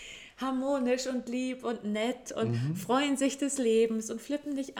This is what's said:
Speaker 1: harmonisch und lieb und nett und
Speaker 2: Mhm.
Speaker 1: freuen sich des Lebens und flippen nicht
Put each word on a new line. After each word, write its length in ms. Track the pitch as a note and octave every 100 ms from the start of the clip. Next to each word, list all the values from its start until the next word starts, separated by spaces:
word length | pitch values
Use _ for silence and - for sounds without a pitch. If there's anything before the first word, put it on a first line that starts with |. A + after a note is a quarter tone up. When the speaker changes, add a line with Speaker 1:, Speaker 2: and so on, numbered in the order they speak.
| - - - -
Speaker 1:
harmonisch 680 | C4 C4 C4+ C#4+ B3 B3 B3+
und 200 | B3+ A#3
lieb 340 | B3 B3+ B3+
und 200 | A#3 A3+
nett 480 | G#3 G#3 A3+ B3+ -
und 200 | - A2+
Speaker 2:
Mhm. 240 | A#2 C3 F3
Speaker 1:
freuen 400 | G3 B3+ C#4+ C#4
sich 220 | C#4 C4+
des 180 | C#4+ C4+
Lebens 540 | A#3 A3 A3+ A3 A3
und 100 | A3+
flippen 320 | - C#4+ D4
nicht 240 | C#4 C4+ -